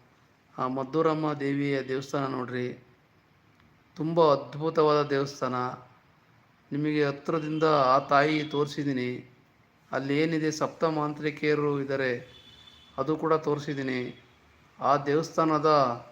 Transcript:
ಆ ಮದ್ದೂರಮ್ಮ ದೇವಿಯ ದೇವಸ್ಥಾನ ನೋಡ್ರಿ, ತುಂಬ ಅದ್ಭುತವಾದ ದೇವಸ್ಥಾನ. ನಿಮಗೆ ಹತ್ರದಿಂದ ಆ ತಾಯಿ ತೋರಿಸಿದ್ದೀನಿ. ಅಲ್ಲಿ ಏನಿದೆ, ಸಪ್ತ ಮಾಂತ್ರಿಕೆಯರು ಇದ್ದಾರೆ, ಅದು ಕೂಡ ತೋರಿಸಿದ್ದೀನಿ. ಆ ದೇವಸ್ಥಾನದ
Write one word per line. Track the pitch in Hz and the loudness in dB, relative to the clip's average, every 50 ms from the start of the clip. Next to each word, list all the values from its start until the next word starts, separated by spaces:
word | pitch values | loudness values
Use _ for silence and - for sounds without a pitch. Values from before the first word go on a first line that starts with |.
| _ _ _ _ _ _ _ _ _ _ - - | _ _ _ _ _ _ _ _ _ _ -8 -6
ಆ | 131 | -4
ಮದ್ದೂರಮ್ಮ | 127 131 131 135 127 135 156 160 160 156 156 156 151 147 | -4 -4 -4 -6 -2 0 0 2 2 2 0 -2 -2 -4
ದೇವಿಯ | 143 139 139 139 139 143 143 139 135 131 | -2 -2 -2 -2 -2 -2 -2 -2 -2 -2
ದೇವಸ್ಥಾನ | 127 131 135 135 - - 143 135 135 135 | -4 -6 -6 -6 -4 -4 -4 -4 -4 -4
ನೋಡ್ರಿ, | 127 123 117 123 123 123 123 - - - _ _ _ _ _ _ _ _ _ _ _ _ _ _ _ _ _ _ _ _ _ _ | -6 -6 -6 -6 -6 -6 -6 -8 -12 -18 _ _ _ _ _ _ _ _ _ _ _ _ _ _ _ _ _ _ _ _ _ _
ತುಂಬ | - 151 160 170 170 165 151 139 | -6 -6 0 4 4 6 6 6
ಅದ್ಭುತವಾದ | 135 - - - 147 151 160 156 160 156 151 147 147 143 | 4 0 -6 -8 -6 -4 0 2 4 4 6 6 4 2
ದೇವಸ್ಥಾನ. | 143 143 139 139 139 139 - 131 127 127 123 127 123 131 - - - _ _ _ _ _ _ _ _ _ _ _ _ _ _ _ _ 143 | 2 0 0 -2 -2 -4 -4 -4 -4 -2 -2 -4 -4 -6 -10 -16 -20 _ _ _ _ _ _ _ _ _ _ _ _ _ _ _ _ -6
ನಿಮಗೆ | 143 151 151 151 151 147 | -4 -2 0 0 2 2
ಹತ್ರದಿಂದ | 139 139 139 - - 165 165 151 151 156 156 156 | 0 0 -2 -4 -4 -2 -2 -2 -4 -2 0 2
ಆ | 156 151 147 135 127 131 139 | 4 4 4 6 6 4 4
ತಾಯಿ | 139 - 143 139 143 156 156 151 147 | 4 4 4 4 4 4 2 -2 -2
ತೋರಿಸಿದ್ದೀನಿ. | 147 143 143 147 143 - - 147 143 139 127 123 123 123 - - - _ _ _ _ _ _ _ _ _ _ _ _ - | -2 -2 -2 -2 -2 -4 -4 -4 -2 -2 -2 -4 -4 -6 -8 -12 -16 _ _ _ _ _ _ _ _ _ _ _ _ -6
ಅಲ್ಲಿ | 131 139 139 139 147 | -4 -2 0 0 0
ಏನಿದೆ, | 160 165 165 156 156 156 | 2 0 0 0 0 -2
ಸಪ್ತ | 151 156 147 131 - - 175 | -2 -2 -4 -4 -2 -2 -2
ಮಾಂತ್ರಿಕೆಯರು | 165 156 151 147 147 147 147 147 151 143 - - 151 151 147 147 147 143 143 | 0 0 -2 -2 -4 -4 -4 -6 -6 -6 -2 0 0 0 2 0 0 0 -2
ಇದ್ದಾರೆ, | 135 135 139 135 135 127 120 120 - - - - - - - - - - - - - - - - | -2 -2 -2 -2 0 -2 -2 -4 -6 -12 -20 -20 -20 -20 -20 -20 -20 -20 -20 -20 -20 -12 -8 -6
ಅದು | 135 135 156 | -2 -2 -2
ಕೂಡ | 151 160 160 160 | -2 0 0 0
ತೋರಿಸಿದ್ದೀನಿ. | 156 156 156 147 147 143 - 147 139 135 131 127 127 123 - - - - _ _ _ _ _ _ _ _ _ _ - | 0 2 0 -2 -2 -2 -6 -6 -4 -4 -4 -4 -4 -6 -8 -10 -14 -20 _ _ _ _ _ _ _ _ _ _ -4
ಆ | - 123 139 | 0 2 2
ದೇವಸ್ಥಾನದ | 143 143 143 143 156 165 165 - - 160 160 156 151 143 156 151 147 135 123 120 123 - - | 2 2 2 0 0 0 0 0 0 2 2 2 4 4 4 6 6 4 2 0 -4 -10 -16